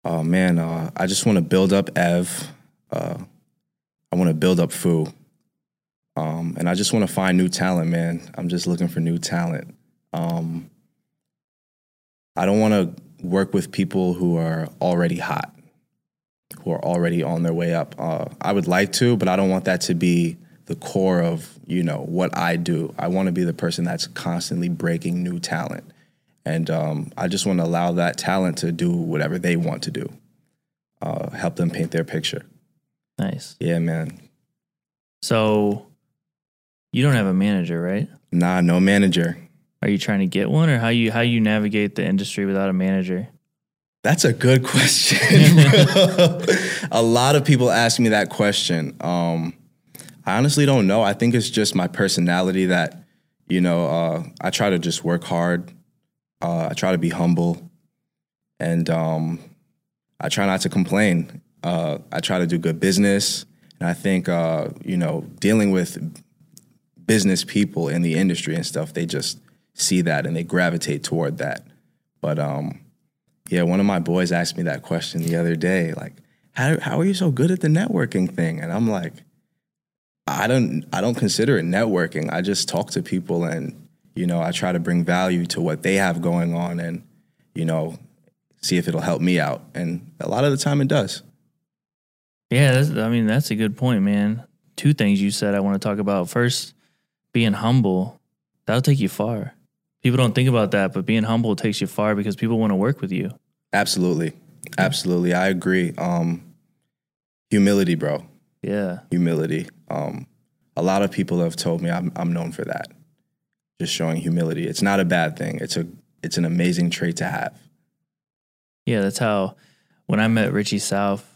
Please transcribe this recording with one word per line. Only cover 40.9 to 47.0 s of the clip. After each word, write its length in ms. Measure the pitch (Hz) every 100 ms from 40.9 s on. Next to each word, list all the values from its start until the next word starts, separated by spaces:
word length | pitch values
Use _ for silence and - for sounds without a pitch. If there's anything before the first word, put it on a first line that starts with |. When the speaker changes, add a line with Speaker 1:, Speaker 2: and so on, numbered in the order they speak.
| 120 113
Speaker 2:
how 80 | 117
you 200 | 120 117
navigate 540 | 107 107 104 104 101
the 100 | -
industry 420 | 95 95 101 - 98
without 220 | 98 98
a 20 |
manager? 560 | 92 95 95 92 92 117 _ _ _ _ _ _ _
Speaker 1:
That's 220 | 110 160
a 80 | 143
good 320 | 113 127 131
<laughs> 20 | 127
question, 520 | - 135 - - - - - -
bro. 840 | 170 143 196 - 190 185 - 175 - - 185 185
Speaker 2:
<laughs> 260 | - 160
Speaker 1:
A 100 | 113